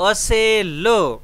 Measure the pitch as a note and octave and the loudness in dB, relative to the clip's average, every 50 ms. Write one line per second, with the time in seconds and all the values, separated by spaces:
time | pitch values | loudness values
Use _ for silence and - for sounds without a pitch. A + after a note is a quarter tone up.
0 | F3+ G3+ G#3+ G#3 - - A3 A3 A3 A3 A3 G#3+ G3+ F3 D3+ D3 F3 A3+ A#3 G#3+ | 0 0 0 0 -2 -2 0 2 2 2 2 0 0 -2 -6 -4 0 0 2 2
1 | F3 C3+ A#2 A2 | 2 0 -4 -6